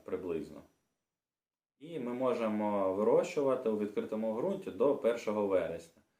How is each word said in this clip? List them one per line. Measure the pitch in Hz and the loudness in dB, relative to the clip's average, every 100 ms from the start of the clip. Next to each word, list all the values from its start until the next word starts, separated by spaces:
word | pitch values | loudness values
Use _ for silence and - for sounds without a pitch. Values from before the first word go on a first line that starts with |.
приблизно. | - 95 90 80 73 76 - _ _ _ _ _ _ _ _ _ _ _ | -8 -6 -4 -4 -6 -14 -20 _ _ _ _ _ _ _ _ _ _ _
І | 151 160 | -12 -6
ми | 120 | -4
можемо | 123 131 117 110 104 107 101 95 | 0 2 2 0 0 0 2 2
вирощувати | 95 110 151 180 147 135 127 113 | 2 4 4 4 0 0 2 0
у | 104 | 0
відкритому | 104 - 113 110 113 110 | -2 -4 -4 -4 -2 -2
ґрунті | 165 190 - | -2 -4 -6
до | 92 139 - | 0 2 2
першого | 113 117 - 107 101 | 2 0 0 0 2
вересня. | 92 82 82 - _ _ | 2 0 -4 -10 _ _